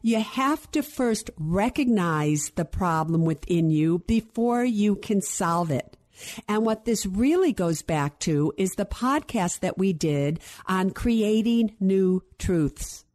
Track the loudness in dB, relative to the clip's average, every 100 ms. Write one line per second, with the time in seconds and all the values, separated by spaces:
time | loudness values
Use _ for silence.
0 | 0 0 -2 -2 0 -2 -2 -4 -4 -2
1 | 0 0 -4 -8 -2 0 0 0 2 2
2 | 2 0 0 0 -2 -6 -4 -2 0 0
3 | 0 2 2 0 0 0 2 2 2 0
4 | 2 0 0 -2 0 2 0 2 2 0
5 | 0 -2 -2 -4 -2 0 0 -2 -4 -14
6 | _ -20 -16 -14 -4 0 0 0 0 -2
7 | -2 0 2 4 2 2 0 -2 -2 -2
8 | -2 -2 -2 2 0 0 -2 -2 -6 -4
9 | 0 -2 -2 -2 -2 -2 -6 0 0 0
10 | 0 0 0 -2 -8 -16 -4 0 0 -2
11 | 0 2 2 2 2 2 0 0 2 4
12 | 2 0 -4 -6 -2 2 0 -2 -14 -14
13 | _